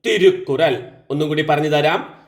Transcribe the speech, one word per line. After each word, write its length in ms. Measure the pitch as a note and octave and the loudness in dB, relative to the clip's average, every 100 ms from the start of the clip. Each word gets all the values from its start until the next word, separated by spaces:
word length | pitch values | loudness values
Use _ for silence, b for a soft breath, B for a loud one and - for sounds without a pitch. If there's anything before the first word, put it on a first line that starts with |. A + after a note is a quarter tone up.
| A3+ | -4
തിരുക്കുറൽ. 800 | G#3+ F#3 F3+ - C3+ D#3+ C3 - - _ | 4 4 2 -4 0 0 0 -8 -20 _
ഒന്നും 180 | D3 D3+ | -4 -2
കൂടി 140 | D3+ | -2
പറഞ്ഞു 280 | D#3 D3 D3+ | 0 0 0
തരാം. 460 | D3 D3+ F3+ - - | 0 0 -2 -6 -18